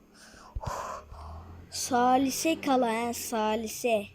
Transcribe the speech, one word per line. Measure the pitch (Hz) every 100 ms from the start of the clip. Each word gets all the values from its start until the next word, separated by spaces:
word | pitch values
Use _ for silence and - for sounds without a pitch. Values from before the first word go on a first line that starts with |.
| - - - - - - - - - - - - - - - - -
Salise | - - 240 247 254 269 262 330 320
kala, | 294 262 240
he, | 220 240
salise. | 233 - 226 214 220 220 - 240 220 202